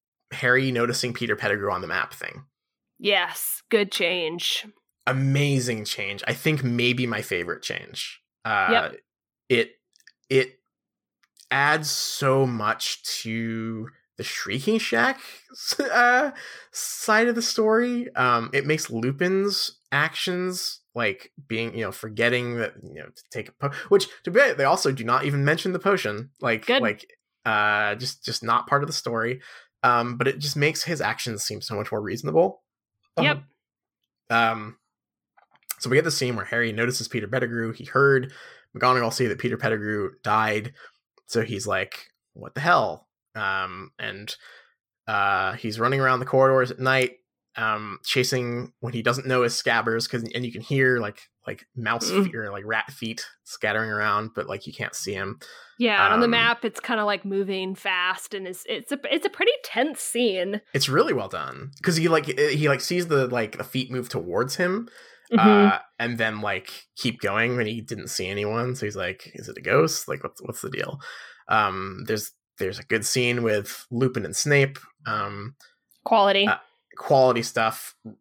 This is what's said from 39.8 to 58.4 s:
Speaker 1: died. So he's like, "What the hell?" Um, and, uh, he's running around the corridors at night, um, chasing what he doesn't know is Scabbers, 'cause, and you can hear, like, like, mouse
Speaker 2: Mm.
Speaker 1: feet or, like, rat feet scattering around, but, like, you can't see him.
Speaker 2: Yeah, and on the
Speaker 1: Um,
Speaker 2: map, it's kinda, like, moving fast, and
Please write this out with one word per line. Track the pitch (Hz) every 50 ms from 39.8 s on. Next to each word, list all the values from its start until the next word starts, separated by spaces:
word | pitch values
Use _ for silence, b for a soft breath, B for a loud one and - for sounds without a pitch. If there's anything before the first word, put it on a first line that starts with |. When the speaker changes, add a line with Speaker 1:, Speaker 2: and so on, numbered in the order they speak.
| 104 107 107 104 101 95 - - -
Speaker 1:
died. | 113 107 110 110 107 107 107 107 131 - B B B B B B _ _ _ _
So | - - 117 113
he's | 107 107 95 101
like, | 104 101 95 95 - - - - - _ _ _ _ -
"What | - - - -
the | -
hell?" | 143 175 175 156 113 95 78 76 _ _ _ _ _ _ -
Um, | 110 107 98 95 95 95 92 92 95 95 - _ -
and, | 120 110 98 98 104 104 - - B B B B B B B B B _ _ _ _ -
uh, | 107 101 101 98 98 92 95 98 -
he's | - - 113 104 113
running | 113 123 135 135
around | 135 131 127 123
the | 127
corridors | - - 131 135 135 131 131 127 123 -
at | -
night, | 127 131 131 131 127 123 - - _ _ _ _ _ _ -
um, | - 117 110 107 107 107 104 98 - -
chasing | - - 131 123 127 135 127 123 120 120 120 123 120 _ _
what | - 117 117
he | 117 110
doesn't | 120 120 135 131 131
know | 127 127 123
is | 117 117 -
Scabbers, | - 127 117 117 110 113 113 113 113 -
'cause, | - 120 113 113 -
and | 120 123
you | 120 117
can | - 113
hear, | - 139 135 131 131 127 120
like, | 113 104 104 - - _ _ _ -
like, | - - - - _ -
mouse | 123 113 107 117 117 113 -
Speaker 2:
Mm. | 185 196 196
Speaker 1:
feet | 180 135
or, | 117 107 101 98
like, | 101 98
rat | 104 113 110 - - 139
feet | - 117 113 113 - - - - _ _
scattering | - - - - 107 104 110 110 110
around, | 107 104 104 107 101 104 110 110 -
but, | - - -
like, | 98 101 -
you | - -
can't | - 117 - -
see | - - - 101
him. | 95 98 98 107 - B B B B B B B B
Speaker 2:
Yeah, | 240 226 214 196 185
and | 196 196
on | 226
the | 240
Speaker 1:
Um, | 233
Speaker 2:
map, | 233 233 226 233 240 233 -
it's | 220 - -
kinda, | - - 247 220 208
like, | 208 208 190 -
moving | 196 196 196 196 190 196 190 190 190 190
fast, | - - 202 185 180 180 185 185 - - - -
and | 196